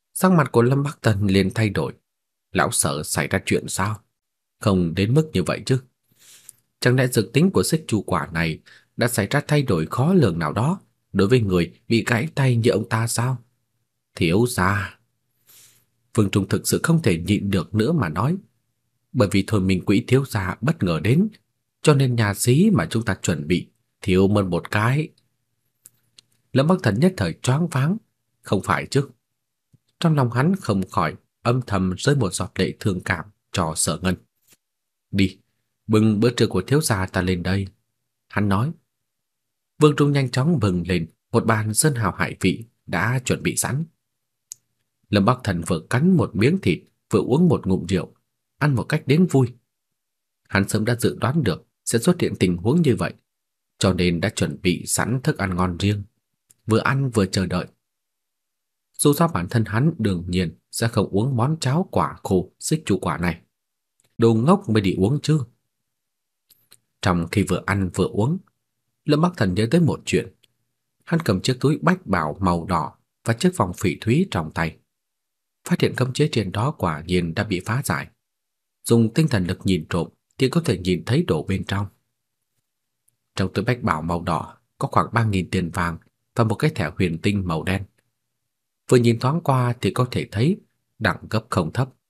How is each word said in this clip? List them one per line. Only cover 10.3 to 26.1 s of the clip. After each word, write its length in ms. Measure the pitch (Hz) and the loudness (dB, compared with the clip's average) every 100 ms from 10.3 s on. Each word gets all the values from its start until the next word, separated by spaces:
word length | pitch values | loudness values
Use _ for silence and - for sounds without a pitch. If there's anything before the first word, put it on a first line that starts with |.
| 82 | 0
nào 140 | 78 | -4
đó 280 | 78 127 196 _ _ _ | -2 -2 -2 _ _ _
đối 140 | 101 98 | 0 4
với 140 | 127 | 4
người 380 | 101 90 85 - - | 4 0 0 -6 -2
bị 160 | 113 95 | 0 0
gãy 200 | 117 156 - | -2 -2 0
tay 200 | 131 117 | 0 2
như 140 | 113 | 2
ông 200 | 101 110 | 0 0
ta 180 | 113 113 | -2 -2
sao?" 360 | - 120 127 _ _ _ _ _ _ _ - | -2 -4 -4 _ _ _ _ _ _ _ -2
"Thiếu 300 | 87 92 120 | 0 2 2
gia." 520 | - 92 98 92 - _ _ _ _ _ - _ _ _ _ _ | 0 0 0 -4 -12 _ _ _ _ _ -20 _ _ _ _ _
Vương 160 | - 101 | 0 0
Trung 180 | 104 95 | 0 0
thực 180 | 98 - | -2 -2
sự 120 | - | -2
không 180 | - 165 | 2 2
thể 180 | 117 87 | 2 -2
nhịn 300 | 87 104 98 | 0 0 0
được 260 | 98 78 104 | -2 -2 -2
nữa 160 | 110 | 0
mà 180 | 170 92 | 0 -2
nói, 280 | 78 123 190 - _ _ _ _ _ _ | -2 -2 -2 -8 _ _ _ _ _ _
"Bởi 160 | 127 101 | 0 2
vì 120 | 98 95 | 2 0
Thôi 140 | 107 | 0
Minh 240 | 92 92 - | 2 0 2
Quỹ 160 | 104 - | 0 4
thiếu 180 | 131 135 | 0 0
gia 300 | 107 92 - | -4 -4 -4
bất 220 | 123 160 | -4 -2
ngờ 160 | 92 80 | -2 -2
đến, 260 | 85 143 214 - _ _ _ _ | 0 2 0 -4 _ _ _ _
cho 120 | - | 2
nên 220 | 139 135 120 | 4 2 2
nhà 180 | 104 | 0
xí 360 | 98 - 131 214 | 0 2 4 4
mà 140 | 165 80 | 4 0
chúng 160 | 113 113 | -2 -2
ta 120 | 92 | -4
chuẩn 260 | - 80 73 | -2 -2 0
bị 220 | 87 - _ _ _ | -2 -2 _ _ _
thiếu 260 | - 92 98 | 0 4 4
mất 160 | 104 | 4
một 280 | 95 87 - | 0 -2 -2
cái." 380 | 107 113 139 151 _ _ _ _ _ _ _ _ _ _ | -2 0 0 -4 _ _ _ _ _ _ _ _ _ _